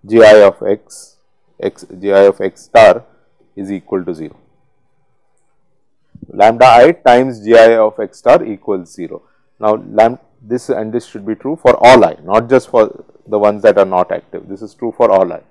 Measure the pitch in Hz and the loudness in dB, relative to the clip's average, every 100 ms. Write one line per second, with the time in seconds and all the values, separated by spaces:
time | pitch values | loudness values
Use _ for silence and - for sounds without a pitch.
0 | 98 113 107 107 101 - 90 107 _ - | 0 4 6 6 4 0 -8 -8 _ -20
1 | - _ _ _ _ _ 98 _ - 95 | -20 _ _ _ _ _ -12 _ -20 -12
2 | 98 98 101 95 95 _ _ 117 107 104 | -2 2 2 0 -10 _ _ 4 4 2
3 | _ _ _ _ _ - 98 95 _ 95 | _ _ _ _ _ -20 -14 -14 _ -12
4 | 87 78 78 _ _ _ _ _ _ _ | -10 -14 -18 _ _ _ _ _ _ _
5 | _ _ _ _ _ _ _ _ _ _ | _ _ _ _ _ _ _ _ _ _
6 | _ - - - 104 117 127 117 139 170 | _ -20 -20 0 0 2 4 4 4 2
7 | 131 123 131 117 104 113 113 117 110 110 | 0 0 0 -8 2 4 4 2 -2 -4
8 | 104 _ 120 147 - 101 - 98 87 - | -14 _ -2 -2 -2 -14 -10 -10 -10 -18
9 | 82 82 _ _ _ _ 107 107 - 104 | -18 -18 _ _ _ _ -6 -6 -6 -2
10 | 113 127 _ _ 107 123 - 117 110 117 | -2 -2 _ _ -12 -10 -8 -8 -6 -10
11 | - 110 101 110 131 165 - - - 120 | -12 -16 -14 -12 -12 -4 -2 2 2 4
12 | 87 - 82 107 120 131 - 123 107 - | 0 -4 -4 -4 -2 -4 -2 -4 -4 -6
13 | - _ - 107 104 104 107 98 95 90 | -20 _ -10 -4 -2 0 0 0 -2 -4
14 | 90 87 _ 90 - 98 110 _ 120 - | -6 -8 _ -20 -18 -20 -20 _ -14 -4
15 | 117 98 90 85 _ | 0 0 -2 -8 _